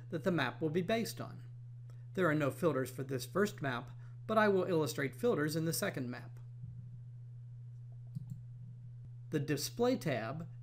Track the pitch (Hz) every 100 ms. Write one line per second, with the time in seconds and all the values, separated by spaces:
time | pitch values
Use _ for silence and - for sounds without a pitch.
0 | - 165 196 165 127 - 160 170 180 226
1 | 214 - 113 - - - - - - -
2 | - - 175 151 - - 170 131 127 -
3 | 139 131 - 180 202 - 143 120 127 -
4 | - - - 220 214 190 180 165 147 -
5 | 139 - 240 202 151 160 165 - 190 -
6 | 123 123 - - - - - - - -
7 | - - - - - - - - - -
8 | - - - - - - - - - -
9 | - - - 156 139 147 - - 247 262
10 | 185 117 113 156 170 -